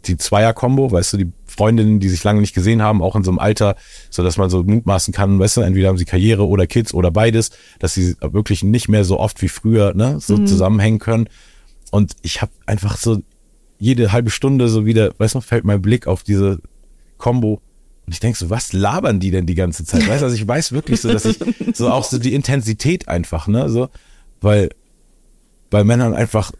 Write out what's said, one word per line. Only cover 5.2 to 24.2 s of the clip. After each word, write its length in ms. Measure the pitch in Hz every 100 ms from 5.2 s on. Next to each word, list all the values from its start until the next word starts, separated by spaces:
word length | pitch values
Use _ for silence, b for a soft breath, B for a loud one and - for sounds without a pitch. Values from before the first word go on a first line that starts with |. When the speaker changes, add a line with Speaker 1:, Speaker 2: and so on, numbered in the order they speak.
| 98 98
Speaker 1:
weißt 160 | 92 -
du, 40 |
entweder 260 | 92 95 95
haben 100 | 92
sie 60 |
Karriere 420 | 90 92 104 107 101
oder 200 | 98 87
Kids 260 | 120 107
oder 160 | 87 90
beides, 400 | 85 113 113 113 B B B
dass 140 | 95
sie 200 | - 90 -
wirklich 420 | 76 101 107 101
nicht 260 | 101 120 -
mehr 160 | 107
so 140 | 95 95
oft 220 | 107 -
wie 60 | 92
früher, 460 | - 110 113 101
ne, 260 | 90 120 147
so 160 | - 104
Speaker 2:
Mhm. 100 | 202
Speaker 1:
zusammenhängen 520 | 196 92 107 104 110
können. 280 | - 113 113 b b b b b -
Und 220 | 101 101 -
ich 200 | 82 -
hab 80 | - - -
einfach 300 | 104 101 -
so 220 | 117 107 - _ _ _ _ -
jede 340 | 107 123 110
halbe 180 | 117 117
Stunde 380 | - 135 135 120
so 180 | 110 107
wieder, 260 | 110 107 -
weißt 160 | 107 127
du, 40 |
fällt 240 | - 117
mein 180 | 101 101
Blick 240 | 92 123 -
auf 160 | 92
diese 360 | - 101 98 95 - - - - _ -
Kombo 420 | - 123 107 104 _ _ _ _ -
und 60 |
ich 80 | 82
denk 160 | 113 117
so, 120 | 85
„Was 220 | 110 -
labern 480 | 92 101 - 151 101
die 100 | 95
denn 160 | 92 87
die 80 | 87
ganze 280 | 90 82
Zeit?“ 220 | 82 123 107
Weißt 140 | 131
du, 60 | 135
also 100 | 117
ich 100 | 104
weiß 260 | 131 165
wirklich 280 | 127 - 117
so, 100 | 113
dass 140 | 113 110
ich 120 | 110 - -
Speaker 2:
<laughs> 160 | 190
Speaker 1:
so 180 | - 120
auch 140 | 131
so 140 | - 123
die 160 | 123
Intensität 720 | 131 135 139 110 107 143 180 -
einfach, 380 | 85 85 80 87
ne, 200 | 107 143
so, 200 | 117 127 b b b